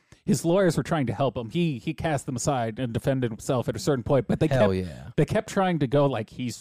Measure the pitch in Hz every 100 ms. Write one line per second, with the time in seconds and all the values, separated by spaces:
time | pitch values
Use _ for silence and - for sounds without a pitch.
0 | _ - - 170 165 185 185 151 - 170
1 | 127 101 135 127 120 165 170 123 - 156
2 | 165 147 - 123 - 135 113 110 127 110
3 | - 131 123 110 - 131 117 113 - 135
4 | - 139 - - 160 135 104 95 90 64
5 | 71 - 151 214 220 - 185 170 135 139
6 | 143 113 110 - 123 -